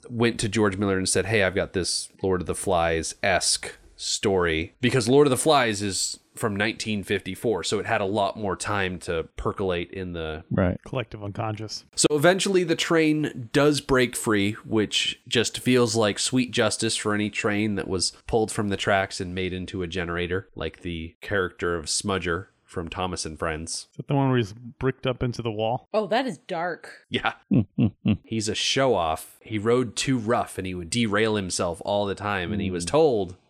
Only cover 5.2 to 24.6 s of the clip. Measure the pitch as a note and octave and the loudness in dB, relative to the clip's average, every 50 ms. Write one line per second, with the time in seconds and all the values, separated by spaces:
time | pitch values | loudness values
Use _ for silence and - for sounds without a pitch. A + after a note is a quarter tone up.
5.2 | D3 C#3 B2+ A#2+ - D#3 D3 C#3 B2 A2+ G#2 G2 G#2 G2+ F#2 - - - - - | 6 6 4 2 4 4 4 4 4 2 0 -2 -2 -4 -4 -4 -4 -6 -6 -10
6.2 | _ _ - - B2 A2 G2+ G2 G#2 A2+ - - - A2+ G#2+ G2+ F#2 - G#2 F#2 | _ _ -8 -4 -4 -2 0 0 0 0 -2 -2 -4 -4 -4 -2 -2 -2 -2 -2
7.2 | - F#2+ F#2 - - A#2+ G#2 F2+ F#2+ - A2 G2+ F2 - A2+ G#2+ G2+ F#2+ G#2 G#2+ | -2 -4 -6 -2 0 0 0 0 0 -2 -2 -2 0 0 0 0 0 0 0 0
8.2 | G2 G2 - A2 G#2+ F#2+ F2 - - G#2+ G#2 G2+ F#2+ F2+ F2+ F2 - F#2 E2+ E2 | 0 0 -2 -2 -4 -4 -4 -4 -4 -2 -2 0 0 -2 -4 -6 -6 -4 -4 -4
9.2 | D#2 - _ - - A2+ F#2+ - G2 F#2 F2 F2 F2 - - F#2+ F#2 F2+ F2 E2 | -4 -6 _ -6 -6 -4 -4 -2 -2 -2 -2 -2 -4 -6 -8 -10 -8 -8 -8 -6
10.2 | D#2+ D#2 D#2 E2 - - - G#2+ F#2+ F2 - - - - - B2+ A#2+ - - G#2+ | -6 -6 -8 -8 -8 -4 0 2 2 2 0 -2 -6 -8 -8 -8 -8 -8 -10 -12
11.2 | G#2 G2+ F#2+ - A2+ A2 G#2+ G#2+ A2 G#2 - - - _ - - - - D3 D3+ | -10 -10 -8 -6 -6 -6 -6 -6 -8 -10 -12 -14 -14 _ 0 2 2 4 4 4
12.2 | D3 F3 F#3+ F#3 - G3+ F#3+ F3+ F3+ D#3+ E3 - - - F3 E3 D#3+ D#3 D3+ D3+ | 6 6 4 4 2 2 2 2 2 2 0 0 0 2 4 4 4 4 4 2
13.2 | D3 - - C#3 A#2 - - D#3 C#3+ D3+ D3 B2+ - - C3+ B2+ B2 A#2+ - - | 0 -2 -4 -6 -6 0 2 4 4 4 4 2 2 2 4 4 4 2 0 -2
14.2 | - A#2+ G#2+ G2+ G2 G2+ A2 - - A#2+ A2 A2 G2+ - - - - - - - | 0 2 4 4 4 2 0 -4 -4 0 2 2 2 2 2 0 0 0 -2 -6
15.2 | _ B2 - A#2+ G#2 - - - - B2 B2+ B2 A#2+ A2 A2 A2+ G#2+ G#2 G2 - | _ -2 0 0 0 0 -2 -2 2 4 4 6 4 4 4 2 2 2 2 0
16.2 | - - C3 B2+ B2 A2 G#2 B2 A2 G#2+ - - A2+ A2+ - - - G#2+ G#2 G#2 | -2 0 2 0 0 0 2 2 2 2 2 0 -2 -2 -2 -2 0 0 0 0
17.2 | G#2 G#2 - - - G#2+ G#2 G#2 A2 G#2+ G2+ G2 - - F#2+ F2+ - - - - | 0 -2 -2 -2 -2 0 2 2 0 0 0 -2 -2 -2 -2 -2 -2 -2 -4 -6
18.2 | _ - - A2+ A2 G2+ - - G#2 G2+ G2 - - A2 G2+ F#2+ F#2+ - - - | _ 0 0 2 2 0 0 -2 -2 -2 -2 -2 0 2 2 2 2 0 -4 -6
19.2 | F#2+ F2 F2+ F#2+ F#2 F2+ F#2 F#2 F2+ - - F#2+ F2+ E2+ E2+ F#2 F2 E2+ E2+ F2 | -8 -6 -4 -4 -4 -2 -4 -4 -6 -6 -6 -6 -6 -4 -4 -4 -4 -2 -2 -2
20.2 | F2 E2+ F2+ F#2 - - - - D#2+ E2 - - - F2 E2+ E2 D#2+ D#2+ - _ | -2 -2 -2 -4 -4 -6 -10 -8 -8 -8 -8 -8 -8 -8 -8 -8 -8 -10 -14 _
21.2 | - - G#2 G2 F2+ E2+ - - F#2+ F2 E2+ E2 D2+ - - - - G2+ F#2+ F#2 | -6 -2 0 0 0 -2 -2 -4 -2 -2 -2 -2 -2 -4 -4 -4 -2 -2 -2 -2
22.2 | E2+ F2 E2 F#2 G2 - _ _ _ _ - F#2+ E2+ D#2+ - F#2+ F#2 F#2 F#2 - | 0 -2 -2 -2 -4 -10 _ _ _ _ -10 -8 -8 -6 -6 -4 -4 -4 -4 -6
23.2 | - D#2+ D#2 - F2 E2 D#2+ D#2 D#2+ - - - - _ _ - - - D3 C#3 | -6 -8 -8 -6 -4 -4 -4 -4 -6 -8 -8 -10 -12 _ _ -10 -4 -2 0 2
24.2 | C3+ C3 B2+ B2 A2+ F#2 G#2+ A#2+ | 2 2 2 2 0 -2 -6 -12